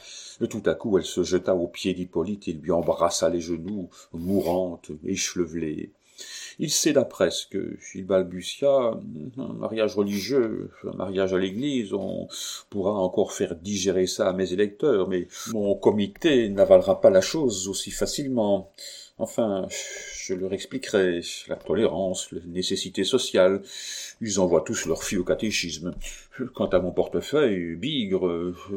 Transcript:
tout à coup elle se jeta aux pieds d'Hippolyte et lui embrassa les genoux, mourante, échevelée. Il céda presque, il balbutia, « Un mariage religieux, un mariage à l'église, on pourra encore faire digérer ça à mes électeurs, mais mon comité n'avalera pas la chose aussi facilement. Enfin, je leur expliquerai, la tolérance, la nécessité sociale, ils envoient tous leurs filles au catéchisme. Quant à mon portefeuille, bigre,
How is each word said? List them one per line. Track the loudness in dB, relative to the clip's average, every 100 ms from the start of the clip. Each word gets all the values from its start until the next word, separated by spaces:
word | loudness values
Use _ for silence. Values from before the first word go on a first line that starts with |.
| -12 -18 -18 -6 -4
tout | 0 0
à |
coup | 0 2 2
elle |
se | 2 -2
jeta | 2 2 2
aux | 0 0
pieds | -2 -2
d'Hippolyte | -2 -4 -2 -2 -4 -6
et |
lui | -6 0
embrassa | 2 2 2 2 2 0
les | 0
genoux, | -4 -6 -6 -8 -8 -14 -14
mourante, | -8 0 0 2 0 0 -6 -12 -10
échevelée. | -6 -4 -4 -2 -4 -2 -4 -6 -10 _ _ -20 -18 -16 -16 -6
Il | -2
céda | 2 4 4
presque, | 2 2 0 0 -6 -6 -6 -10 -12
il | -12
balbutia, « | 0 2 2 -4 -10 0 2 4 2 -2 -8 -10 -10 -10
Un | -10
mariage | -6 -4 0 0
religieux, | 2 0 0 0 2 2 -2 -8 -10
un | -10 -6
mariage | -4 0 2
à | 2
l'église, | 0 -2 -2 -2 -2
on | -4 -4 -6 -8 -10 -10 -12 -8
pourra | -2 0
encore | 2 2 2 0
faire | 0 -4
digérer | -4 -4 0 2 2 2
ça | 2 0
à |
mes | 2 0
électeurs, | 2 0 2 2 2 2
mais | -2 -4 -10 -6
mon | -2 0 4
comité | 4 2 -2 0 2 4 4
n'avalera | 4 8 10 8 6
pas | 8
la | 8
chose | 4 0 0 0 -4
aussi | -6 -6
facilement. | -4 -4 -2 -2 0 2 2 0 -16 -18 -18 -20 -10
Enfin, | -6 0 0 0 -4 -8 -10 -10 -12 -12
je | -6
leur | -4 -4
expliquerai, | -4 -6 -8 0 4 4 2 -4 -10 -8
la |
tolérance, | -10 -2 2 2 2 -2 -4 -8
la | -12 -8
nécessité | -6 -2 -4 -4 -2
sociale, | 2 2 2 4 6 4 -4 -14 -12 -12 -14 -10
ils | -2 2
envoient | 4 4
tous | 2 -4 -2
leurs | -4
filles | -2 -2
au |
catéchisme. | 0 0 0 -2 -4 -6 -8 -8 -12 -14 -18 -10 -10 -4
Quant | 2
à | 2
mon | 2
portefeuille, | 0 0 -2 0 2 2 2 -2 -4
bigre, | -4 -2 0 0 0 0 -4 -6 -8